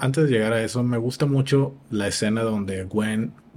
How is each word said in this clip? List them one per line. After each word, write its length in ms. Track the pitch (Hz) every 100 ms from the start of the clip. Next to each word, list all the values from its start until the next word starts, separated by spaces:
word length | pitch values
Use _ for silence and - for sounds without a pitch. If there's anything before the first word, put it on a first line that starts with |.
antes 240 | 135 143 147
de 60 |
llegar 220 | 117 107
a 100 | 117
eso, 200 | 113 123
me 140 | 123 117
gusta 280 | 120 - 147
mucho 460 | 135 135 139 135 - -
la 180 | 107 101
escena 340 | - 107 113
donde 420 | 113 107 98 95
Gwen 500 | 92 107 107 107 113 - -